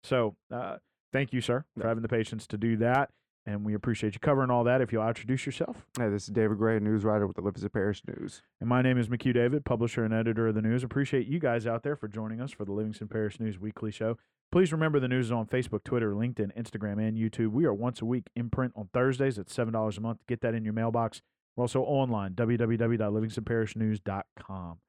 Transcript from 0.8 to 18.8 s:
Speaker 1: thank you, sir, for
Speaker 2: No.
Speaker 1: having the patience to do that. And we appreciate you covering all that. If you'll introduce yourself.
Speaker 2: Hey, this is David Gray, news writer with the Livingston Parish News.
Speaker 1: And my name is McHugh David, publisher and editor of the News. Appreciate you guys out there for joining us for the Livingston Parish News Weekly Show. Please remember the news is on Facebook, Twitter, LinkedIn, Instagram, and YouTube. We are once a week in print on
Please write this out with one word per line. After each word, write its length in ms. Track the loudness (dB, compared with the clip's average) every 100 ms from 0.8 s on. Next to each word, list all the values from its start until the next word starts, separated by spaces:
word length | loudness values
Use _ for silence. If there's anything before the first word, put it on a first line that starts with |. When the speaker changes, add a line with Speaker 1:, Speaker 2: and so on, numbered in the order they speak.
| _ _ _
Speaker 1:
thank 220 | -2 0
you, 80 | -2
sir, 240 | 0 -2 -2
for 100 | -4
Speaker 2:
No. 60 | -2
Speaker 1:
having 140 | -2
the 40 | 0
patience 380 | -2 -2 -6 -8
to 100 | -2
do 200 | 0 2
that. 320 | 4 2 0 _ _ _ -8
And 180 | -6 -2
we 80 |
appreciate 400 | -2 -2 -2 -2
you 60 | 0
covering 320 | 2 2 4
all 120 | 4 4
that. 140 | 4
If 140 | 2
you'll 140 | 0 0
introduce 360 | -2 -2 -2 -2
yourself. 400 | -4 -6 -6 -12 -2
Speaker 2:
Hey, 120 | 0
this 160 | 0 0
is 40 |
David 300 | 2 4 4
Gray, 180 | 2 4
news 240 | 4 2
writer 220 | 4 4 2
with 100 | 0
the 60 |
Livingston 300 | -4 -4 -4
Parish 320 | 0 0 -2 -6
News. 380 | -10 -10 -12 _ _
Speaker 1:
And 100 | 0
my 140 | 2
name 160 | 4 2
is 80 | 0
McHugh 260 | 0 2
David, 320 | 4 4 2 0
publisher 380 | 0 0 0
and 100 | 0
editor 360 | 2 2 2 2
of 40 |
the 80 | 2
News. 220 | 2 0
Appreciate 420 | 0 -2 0 0 0
you 140 | 0
guys 260 | 0 0 0
out 160 | -4
there 140 | -4 -6
for 120 | -6
joining 340 | -6 -6 -6
us 100 | -8
for 120 | -8
the 100 | -4
Livingston 340 | -2 -4 -6 -6
Parish 320 | -2 -2 -2
News 180 | -6 -4
Weekly 320 | -8 -6 -8
Show. 300 | -2 -2 -2 _ _ _
Please 200 | 2 4
remember 280 | 2 2 2
the 80 | 2
news 200 | 0 2
is 40 |
on 160 | 0 0
Facebook, 360 | -2 0 -4
Twitter, 300 | -2 0 0
LinkedIn, 420 | 0 -2 -2 -4 -4
Instagram, 440 | -8 -6 -4 0
and 180 | 0 0
YouTube. 360 | -2 0 0
We 120 | 2 2
are 80 |
once 300 | 2 -2 -4
a 20 | -2
week 240 | -2 -4 -6
in 160 | -4
print 220 | 0 -2
on 140 | -4